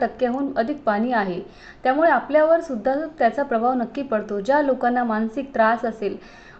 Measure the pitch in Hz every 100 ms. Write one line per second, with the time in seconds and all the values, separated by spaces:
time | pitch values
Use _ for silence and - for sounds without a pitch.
0 | 240 - 247 262 277 - 233 294 - 208
1 | 240 233 190 175 - - - - 254 277
2 | 330 254 240 294 311 339 330 240 262 277
3 | 302 - 233 226 277 233 240 254 226 285
4 | 277 214 214 202 196 294 277 254 240 247
5 | 240 214 220 277 269 226 220 233 233 220
6 | 202 - - - - -